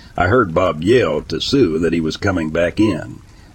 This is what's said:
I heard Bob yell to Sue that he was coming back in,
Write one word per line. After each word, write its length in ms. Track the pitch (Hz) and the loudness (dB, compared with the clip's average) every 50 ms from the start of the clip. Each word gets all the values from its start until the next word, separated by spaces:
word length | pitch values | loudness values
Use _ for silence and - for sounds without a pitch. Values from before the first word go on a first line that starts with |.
| - - - | -20 -10 -4
I 100 | - 87 | -2 0
heard 260 | 90 113 131 113 87 80 | 2 2 2 2 2 0
Bob 300 | 90 95 87 78 76 80 | 0 0 0 0 0 0
yell 400 | 101 127 127 101 80 73 73 - | 2 4 4 4 2 0 -2 -4
to 180 | - 82 76 | -4 -6 -6
Sue 380 | - - - 143 120 85 78 82 | -4 0 2 2 2 2 2 0
that 140 | 85 82 85 | 0 0 0
he 80 | 85 | 0
was 160 | 80 78 76 | -2 -4 -4
coming 340 | - - 101 95 85 80 78 | -4 -2 -2 -2 -2 -4 -4
back 300 | 78 82 87 85 - - | -2 -2 -2 0 0 0
in, 400 | 107 107 80 78 78 - - - - - - - - - - | 0 0 0 -4 -8 -12 -16 -20 -20 -20 -20 -20 -20 -20 -8